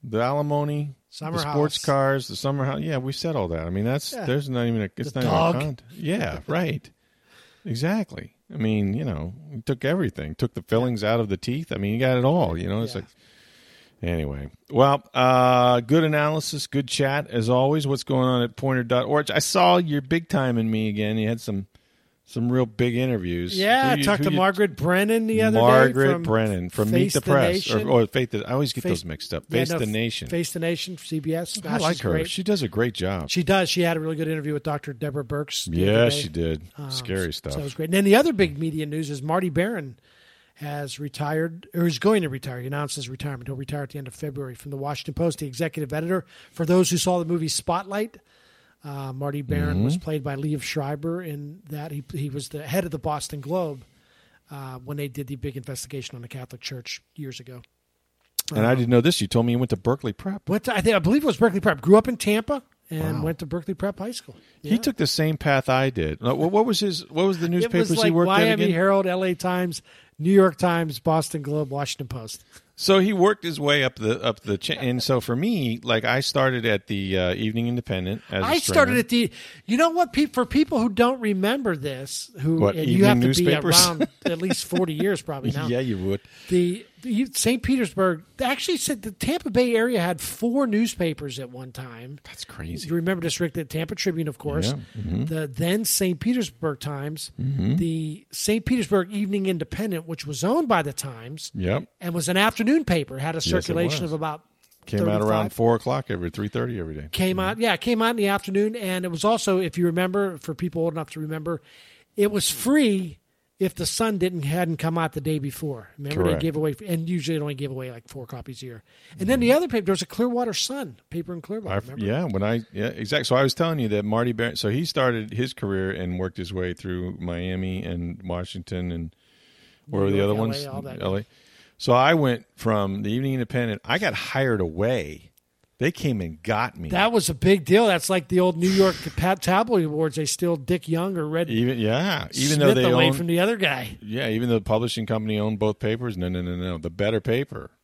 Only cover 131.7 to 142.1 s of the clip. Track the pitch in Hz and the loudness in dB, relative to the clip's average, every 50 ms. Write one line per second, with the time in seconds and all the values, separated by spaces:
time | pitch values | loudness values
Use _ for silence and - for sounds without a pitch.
131.7 | _ _ - - 120 123 131 143 165 165 147 131 120 113 - _ _ _ - 117 | _ _ 2 4 4 6 6 6 6 6 4 2 2 0 -4 _ _ _ 0 2
132.7 | 110 104 101 98 98 101 104 101 107 123 135 135 135 131 120 - - 127 120 117 | 2 2 2 0 -2 -2 -2 -2 -2 -2 -2 -2 -2 -2 -4 -2 -2 -2 -2 -2
133.7 | 107 98 _ - 120 185 214 175 110 95 - - - 131 135 131 117 104 92 82 | -4 -6 _ -2 -2 0 0 -2 -2 -4 -8 -4 -2 0 0 2 2 2 0 -2
134.7 | 78 85 101 113 131 117 82 73 78 73 - - _ _ _ _ _ _ _ _ | -2 -2 0 0 0 -2 -4 -6 -10 -14 -18 -20 _ _ _ _ _ _ _ _
135.7 | _ _ 123 151 175 - - 151 127 104 92 82 78 76 _ - 113 104 117 123 | _ _ -2 -2 -2 -2 -2 -2 -2 -2 -2 -6 -8 -10 _ -2 0 0 0 -2
136.7 | - - 85 78 73 180 196 226 233 226 165 - 165 127 - 180 196 196 151 123 | -4 -8 -8 -4 0 2 2 4 4 2 0 0 -4 0 4 4 4 4 4 4
137.7 | 180 208 240 220 185 170 - - 190 185 147 - 185 180 180 185 175 160 170 185 | 4 6 6 6 4 2 2 0 0 0 0 2 2 4 4 4 2 2 2 2
138.7 | 190 190 190 190 175 - - 165 - - 160 180 190 180 - - 180 190 226 226 | 4 6 6 4 4 0 -6 -8 -4 0 2 2 0 2 2 2 2 2 2 4
139.7 | 240 196 170 156 147 151 160 156 131 156 156 139 - - - 175 170 156 135 - | 2 2 2 2 2 0 0 0 0 -2 -2 -2 -2 -2 0 0 0 0 0 -2
140.7 | 180 175 - - 165 165 175 196 196 175 156 151 156 165 170 160 117 113 120 123 | -2 -2 0 -2 -2 0 0 -2 -2 -2 -4 -2 0 -2 -2 0 2 2 2 2
141.7 | 131 117 110 107 113 131 170 202 | 2 2 2 2 2 2 2 0